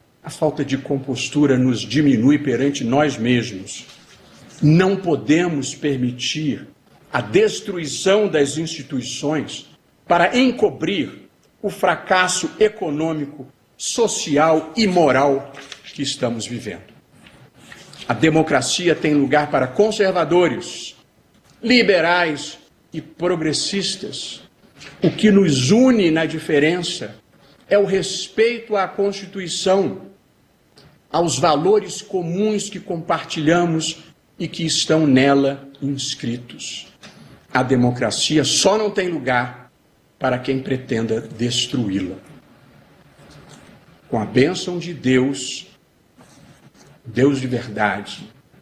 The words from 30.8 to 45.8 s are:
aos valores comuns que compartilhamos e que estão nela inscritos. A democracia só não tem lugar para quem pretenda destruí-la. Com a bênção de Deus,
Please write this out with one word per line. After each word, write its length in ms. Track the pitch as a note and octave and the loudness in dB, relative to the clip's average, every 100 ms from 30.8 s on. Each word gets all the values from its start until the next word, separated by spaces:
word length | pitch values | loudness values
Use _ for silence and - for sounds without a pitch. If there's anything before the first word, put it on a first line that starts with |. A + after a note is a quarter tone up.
| - _ _ | -20 _ _
aos 280 | D#3 E3+ B2 | -2 0 2
valores 640 | E3 D3 F3+ G#3+ F#3+ - | 2 4 4 2 0 -8
comuns 640 | - F#3 E3 F3+ G#3+ G#3 - | -8 -6 -4 -2 -2 -2 -6
que 120 | F3+ | -10
compartilhamos 1160 | - E3+ D#3+ D#3+ - E3 D3+ F3 F3 D#3+ D#3 - - _ _ - | -8 -6 -2 -4 -4 -2 2 4 4 0 -2 -8 -16 _ _ -10
e 100 | E3 | -10
que 160 | - | -6
estão 420 | D#3+ - - D#3+ D3+ | -4 -2 2 4 6
nela 600 | C3 C#3 C#3 C#3 C#3 - - | 6 6 4 2 -2 -12 -8
inscritos. 1120 | C3+ C3+ - - A#2 B2 - - - - - _ - - - - _ | -6 -6 -8 -8 -6 -8 -10 -16 -14 -14 -16 _ -20 -20 -20 -20 _
A 100 | B2+ | -2
democracia 840 | B2 B2+ B2 B2 A2+ - - D3+ | 2 2 2 2 -2 -2 0 0
só 320 | C3+ - F#3+ G#3+ | 2 2 2 2
não 140 | G#3 | 0
tem 180 | G#3 F#3 | -2 -4
lugar 640 | D#3+ B2 B2 B2 - - _ _ _ _ - | -4 -2 -2 -2 -8 -20 _ _ _ _ -6
para 200 | C3 B2 | -4 -2
quem 220 | C#3 C3 | -2 -4
pretenda 600 | C3 B2+ - A#2 A2+ A2 | -2 -4 -2 -4 -2 -4
destruí-la. 960 | - - A#2 - - C3 G#2 F#2+ F2+ E2 - - _ _ _ _ _ _ _ _ - - - - - - _ _ - | -6 -4 -4 -2 -4 -4 -2 -2 -4 -10 -16 -20 _ _ _ _ _ _ _ _ -20 -20 -20 -20 -20 -20 _ _ -6
Com 100 | A#2 | -4
a 60 | |
bênção 540 | G#2 A2+ D3 F3+ - F3 | 0 2 2 0 -6 -8
de 160 | E3 | -8
Deus, 720 | D3 B2 B2+ C3 C#3 - - - _ | -4 0 2 2 -4 -8 -12 -16 _